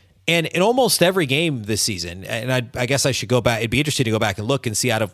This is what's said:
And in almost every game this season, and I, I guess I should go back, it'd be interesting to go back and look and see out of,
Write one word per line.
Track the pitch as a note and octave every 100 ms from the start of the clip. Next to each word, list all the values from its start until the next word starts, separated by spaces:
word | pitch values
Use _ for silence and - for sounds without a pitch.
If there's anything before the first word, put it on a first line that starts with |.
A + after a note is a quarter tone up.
| _ _ -
And | E3+ D#3+
in | E3
almost | G3+ B3+ A#3 -
every | F3 F#3+ C#3
game | C#3 E3+ C3
this | G#2 G#2+
season, | - F#2 F2 F2+
and | F#2+ A2+ A#2+
I, | B2+ A2+ -
I | B2
guess | C#3
I | C#3
should | A#2+ G2
go | B2
back, | A#2+ A2
it'd | A2+
be | A#2+
interesting | D3 -
to | A#2
go | A2
back | G#2+ F#2+
and | G#2+
look | C3+ A#2+
and | G#2+
see | B2
out | A2
of, | G2+